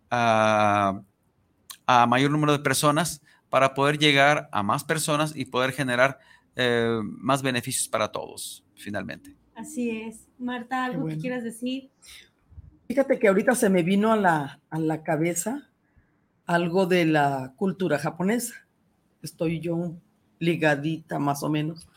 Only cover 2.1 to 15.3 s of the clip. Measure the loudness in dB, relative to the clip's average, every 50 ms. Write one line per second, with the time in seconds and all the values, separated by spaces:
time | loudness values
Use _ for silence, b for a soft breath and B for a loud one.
2.1 | 4 2 2 2 2 2 2 2 2 2 0 0 0 2 2 2 2 2 0 -2
3.1 | -4 -10 _ b b b b _ 2 4 4 4 4 2 0 0 2 2 4 4
4.1 | 6 6 6 6 4 2 -2 -4 -4 -2 0 0 -2 -2 -2 -2 -4 -2 -2 0
5.1 | 0 0 -2 -2 -4 -8 -8 -4 -2 -2 -2 -2 -2 -2 -2 0 2 4 4 2
6.1 | 2 -2 b b b b b b _ -2 0 2 2 2 2 0 0 -2 -4 -6
7.1 | -10 -6 -2 -2 0 0 0 -2 -4 -4 -4 -4 -4 -4 -4 -2 -2 -2 -2 -2
8.1 | -4 -8 -10 -12 -12 -14 -14 -14 -16 -18 _ _ _ -18 -12 -10 -8 -8 -8 -10
9.1 | -12 -14 -16 -20 -20 _ _ _ _ -18 -16 -12 -8 -6 -6 -4 -6 -6 -10 -12
10.1 | -14 -18 -20 _ _ -12 -10 -8 -8 -8 -8 -8 -6 -6 -4 -4 -4 -6 -6 -6
11.1 | -6 -6 -6 -6 -6 -6 -8 -8 -10 -8 -8 -8 -6 -8 -10 -14 _ _ B B
12.1 | B B B B B _ _ _ -20 -20 -20 -20 -20 _ _ -4 0 0 0 2
13.1 | 0 2 4 4 4 4 4 2 2 2 2 4 4 4 2 2 2 2 4 4
14.1 | 4 4 4 4 2 2 0 -4 -10 -16 _ _ -6 -2 -2 -2 -2 -2 -2 -2
15.1 | -2 0 0 0